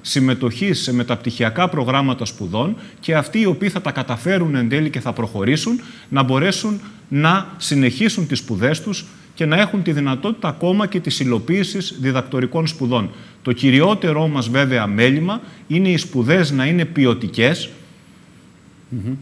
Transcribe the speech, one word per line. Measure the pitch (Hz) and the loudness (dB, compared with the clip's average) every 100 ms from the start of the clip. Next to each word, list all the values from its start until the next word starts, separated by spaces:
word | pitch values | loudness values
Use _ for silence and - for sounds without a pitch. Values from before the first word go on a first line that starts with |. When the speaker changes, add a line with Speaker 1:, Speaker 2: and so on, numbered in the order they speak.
Speaker 1:
συμμετοχής | - 143 131 123 127 113 196 - | -4 2 2 2 0 0 0 0
σε | - | 0
μεταπτυχιακά | 123 120 120 - - 113 110 180 | -2 0 -2 -4 -2 -2 0 0
προγράμματα | 160 123 131 139 127 113 | 0 0 2 2 0 -4
σπουδών | - 95 104 147 226 - - | -6 -6 -2 -2 -4 -10 -12
και | - 156 | -2 0
αυτοί | 143 214 | 0 0
οι | 214 | 0
οποίοι | 160 196 | 2 -2
θα | 190 | -2
τα | - | -4
καταφέρουν | - 127 113 127 190 165 139 | -4 -4 -4 -2 0 0 0
εν | 117 | 2
τέλει | 139 156 | 2 0
και | 131 | -2
θα | 120 | -6
προχωρήσουν, | - 107 104 101 147 - 233 - - - | -4 -6 -2 0 0 0 -4 -4 -18 -4
να | 139 | 0
μπορέσουν | 127 131 175 185 214 208 - - - | 2 2 2 0 -2 -4 -8 -20 -4
να | 139 160 190 190 - | 2 4 2 0 -8
συνεχίσουν | - 143 127 120 220 - 151 | 0 2 2 2 0 0 -2
τις | 135 | -4
σπουδές | - 104 113 160 | -2 0 2 0
τους | 220 196 - - - | -4 -8 -10 -20 -20
και | - 160 | -4 0
να | 165 | 2
έχουν | 208 208 | 2 0
τη | 175 | 0
δυνατότητα | 147 139 131 185 226 170 | 0 0 0 -2 -4 -4
ακόμα | 156 175 190 202 | -2 0 2 0
και | 202 | -2
της | 165 - | -4 -2
υλοποίησης | 123 117 113 185 190 196 175 - | 0 0 0 0 0 -4 -6 -4
διδακτορικών | 131 131 127 131 127 165 160 | -2 0 -2 -2 -2 -2 -4
σπουδών. | - 127 123 101 - - - | -2 0 0 -2 -8 -20 -10
Το | - | -4
κυριότερό | 120 139 131 170 208 180 151 160 | 0 4 6 4 2 0 0 0
μας | 143 113 | 0 0
βέβαια | 131 139 127 104 | 2 2 2 0
μέλημα | 104 127 139 170 226 - - - | 4 4 4 0 -4 -8 -20 -2
είναι | 160 190 | 2 2
οι | 165 | 2
σπουδές | - 131 117 180 160 | 0 -2 2 2 2
να | 139 135 | 0 2
είναι | 175 165 | 2 0
ποιοτικές, | - 131 113 101 - 120 175 - - - - - - - - - - - - - | 2 2 2 -2 2 2 2 -4 -14 -20 -20 -20 -20 -20 -20 -20 -20 -20 -20 -10
Speaker 2:
Μμμ. | 123 101 135 | -8 -6 -8